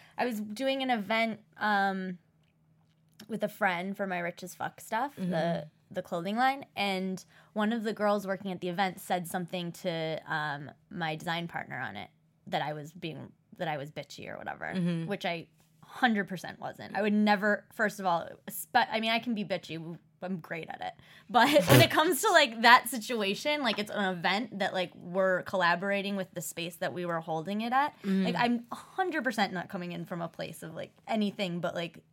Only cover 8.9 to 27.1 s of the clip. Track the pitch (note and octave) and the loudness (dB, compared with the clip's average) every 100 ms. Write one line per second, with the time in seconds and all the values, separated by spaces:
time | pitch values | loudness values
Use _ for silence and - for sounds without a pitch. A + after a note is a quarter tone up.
8.9 | - - F3+ E3 F#3 F3 F#3 E3+ E3 F#3 | -2 -4 -2 -2 -4 -4 -6 -6 -6 -4
9.9 | E3 D#3+ D#3+ - D#3+ D3+ C#3+ C#3+ - - | -2 -2 -4 -4 -4 -4 -6 -10 -16 -14
10.9 | F3 D#3+ D#3 E3 E3+ E3+ - - C3 A#2+ | -6 -4 -4 -4 -4 -4 -8 -8 -8 -8
11.9 | G2+ - _ _ _ - E3+ D3 D3+ D3 | -10 -14 _ _ _ -6 -4 -2 -6 -10
12.9 | F3 E3 C#3 B2 - _ - E3 D3+ D3 | -10 -10 -10 -14 -18 _ -8 -6 -4 -6
13.9 | D3 C#3+ - - - - C#2+ D#2 F#3 F3 | -12 -14 -14 -12 -10 -10 -8 -6 -2 0
14.9 | E3+ D#3+ F3+ F#3 E3+ D#3 _ _ _ - | 0 -4 -4 -4 -6 -8 _ _ _ -20
15.9 | - B3 G#3 F3 F3+ D3+ - - - G#2 | 0 2 2 0 -6 -10 -10 -10 -10 -6
16.9 | F#3+ G#3+ G#3 G#3 G#3 G#3 G3+ - - G#3 | 0 2 6 6 6 4 2 -2 -2 -2
17.9 | - F#3 E3+ - - - - - B3 - | 0 0 0 -2 -12 -12 -10 0 2 4
18.9 | A3 A3+ A#3 A#3+ G#3+ F3 F3+ - D#3+ D#3+ | 2 0 0 0 -4 -2 -4 -6 -10 -10
19.9 | E3 _ _ F#3 F#3 - E3 - - - | -14 _ _ -8 -8 -8 -10 -8 -10 -10
20.9 | - - - - A3 C4+ D4 E3+ - E4 | -12 -18 -20 0 6 8 8 10 10 10
21.9 | D#4 D#4+ D4+ G#4+ E4+ C4+ A3+ A#3 B3 - | 6 4 4 6 6 6 6 10 10 8
22.9 | B3+ G#3+ A#3 G3 G3+ D4 D4 B3 G3+ G#3 | -4 -4 -2 0 0 0 0 0 0 -2
23.9 | - F#3+ F3+ F3 G3 B3 G3 F#3+ F#3 F3+ | -2 0 0 0 0 -2 -2 -2 0 -4
24.9 | - F3 F#3 F#3+ F3+ - F#3+ E3+ F3 G3 | -6 -4 0 2 2 0 2 2 2 0
25.9 | G3+ G3 G3 F3+ E3+ - - E3+ - E3+ | -2 -2 -4 -6 -8 -8 -6 -8 -4 -4
26.9 | D3 F3 | -4 -2